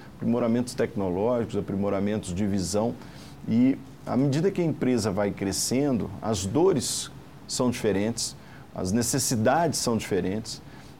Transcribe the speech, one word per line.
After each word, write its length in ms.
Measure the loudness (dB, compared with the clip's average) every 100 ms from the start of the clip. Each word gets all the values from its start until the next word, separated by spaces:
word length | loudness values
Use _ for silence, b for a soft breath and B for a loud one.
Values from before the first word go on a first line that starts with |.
| B B
aprimoramentos 560 | 0 2 4 2 0
tecnológicos, 840 | -2 -2 0 0 2 2 2 0 -2
aprimoramentos 800 | -2 0 0 2 0 -2 -2
de 120 | -2 0
visão. 480 | 0 2 2 0 -2 B B B B 0
E, 300 | 4 4 4 -4 -12 -2
à 120 | 2
medida 340 | 2 4 2
que 80 | 2
a 60 | 0
empresa 440 | 2 2 2 2
vai 220 | 2 0
crescendo, 800 | 0 -2 -2 0 2 2 0 -2 -4
as 240 | -2 -2 0
dores 640 | 4 4 4 0 -4 -6 -12 -18 -18 -8
são 240 | -2 0
diferentes, 640 | 0 2 2 0 -2 -6 -8 B B B -6
as 160 | 0
necessidades 880 | 0 2 0 0 2 4 4 2 0
são 160 | 0 0
diferentes, 680 | 0 0 0 -2 -6 -12 B B B